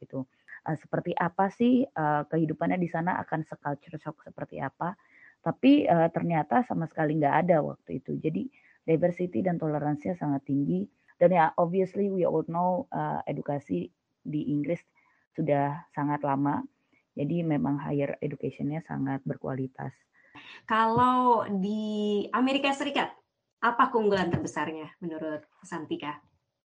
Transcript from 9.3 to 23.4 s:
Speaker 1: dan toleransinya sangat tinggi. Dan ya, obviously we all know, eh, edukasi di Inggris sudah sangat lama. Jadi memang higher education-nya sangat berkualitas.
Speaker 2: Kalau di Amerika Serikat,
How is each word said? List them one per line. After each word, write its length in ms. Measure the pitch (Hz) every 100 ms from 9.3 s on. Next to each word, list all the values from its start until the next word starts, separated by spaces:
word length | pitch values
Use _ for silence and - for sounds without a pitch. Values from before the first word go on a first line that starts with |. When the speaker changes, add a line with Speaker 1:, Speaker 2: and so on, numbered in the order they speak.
| -
Speaker 1:
dan 160 | 185 170
toleransinya 560 | 160 151 147 147 190 175
sangat 320 | 147 139 -
tinggi. 400 | 139 143 180 202 _ _ -
Dan 160 | 175 180
ya, 160 | 160 -
obviously 480 | 170 190 185 202 202
we 160 | 190
all 240 | - 156 156
know, 400 | 170 180 180 -
eh, 320 | - 151 151 -
edukasi 640 | 151 - 143 - 180 - _ _ _
di 160 | - 151 -
Inggris 320 | 147 147 170 _ _ _ _ _ -
sudah 480 | 156 143 143 156 -
sangat 320 | - 147 147
lama. 400 | 143 139 143 143 269 _ _ _ _
Jadi 320 | - 147 170
memang 320 | 165 147 139 143
higher 400 | 151 143 139 -
education-nya 560 | 147 143 135 - 143 156 -
sangat 320 | 143 135 135 -
berkualitas. 640 | - - 135 131 - 139 - _ _ _ - - -
Speaker 2:
Kalau 800 | - 220 226 226 254 254 254 233 -
di 800 | 202 196 214 214 214 208 202 -
Amerika 400 | 220 254 277 277
Serikat, 400 | 269 285 277 - - _ _